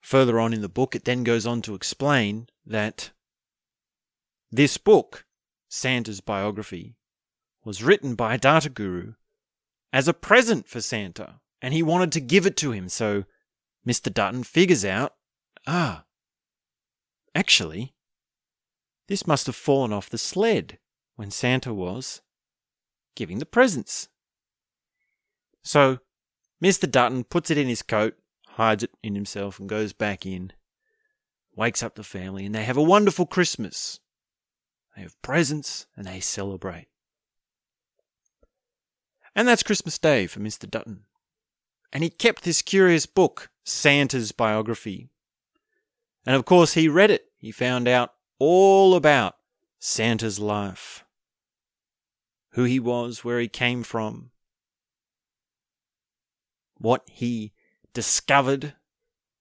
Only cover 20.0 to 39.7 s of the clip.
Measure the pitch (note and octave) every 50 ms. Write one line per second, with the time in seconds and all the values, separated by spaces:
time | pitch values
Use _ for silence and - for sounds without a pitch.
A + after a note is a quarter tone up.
20 | F#2+ - - A2+ - - - F3+ G#3 A3+ A3 C#3+ E2 - - _ _ _ _ _
21 | _ _ _ - A2 G2+ - - - B2 B2+ B2+ - C3 A2+ G2+ F#2 F2+ F#2 A#2
22 | C3 - - - _ _ _ _ _ _ _ _ _ _ _ _ _ _ _ _
23 | _ _ _ - A2+ D#2+ F2 G#2 D3 _ - A#3+ B3+ C4 F#3 C3 - - - -
24 | - _ _ _ _ _ _ _ _ _ _ _ _ _ _ _ _ _ _ _
25 | _ _ _ _ _ _ _ _ _ _ _ _ _ - - D3 C#3+ C3 C3 B2+
26 | _ _ _ _ _ _ _ _ _ _ _ _ E3 F#3 F#3+ - - D3+ A#2+ C3+
27 | B2 A2+ B2+ C3 A#2+ _ - F3 - - D#3+ D3 C#3+ B2+ A#2+ - - _ - G#2+
28 | G#2+ A2 - _ _ _ _ _ _ _ - - A2+ A2 A2 G#2 A2+ - _ _
29 | - A2+ G2+ G2+ G2+ - - G#2 G2 G2+ F#2+ - G2 G2 G#2 G#2+ A2 G#2 - _
30 | A2 G#2 G2+ F#2 - F#2+ F#2+ F#2 F2+ F#2 - _ _ _ _ _ _ _ _ _
31 | _ _ _ _ _ _ _ _ _ _ _ - G#2+ - - - - A2+ _ -
32 | G#2+ - - G2 F#2 F#2+ F#2+ G2 G2 G2 G#2+ A2 G#2+ A#2 B2+ C3+ D3+ D#3+ F#3+ G#3
33 | G#3 G3+ E3 - F3+ - - - F3+ - - - A#2 F2+ - - - - - -
34 | _ _ _ _ _ _ _ _ _ _ _ _ _ _ _ _ _ _ _ -
35 | F#2+ E2+ _ _ _ - - F3 E3 C3 D3+ D3+ C#3 - - - - _ _ -
36 | G#2 F#2 F2+ F#2+ F#2+ - - - G2 G2 G2 F#2 - G2 F2 E2 D#2 _ _ _
37 | _ _ _ _ _ _ _ _ _ _ _ _ _ _ _ _ _ _ _ _
38 | _ _ _ _ _ _ _ _ _ _ _ _ _ _ _ _ _ _ _ _
39 | _ _ _ _ _ - _ - A3+ B3 A#3+ - - -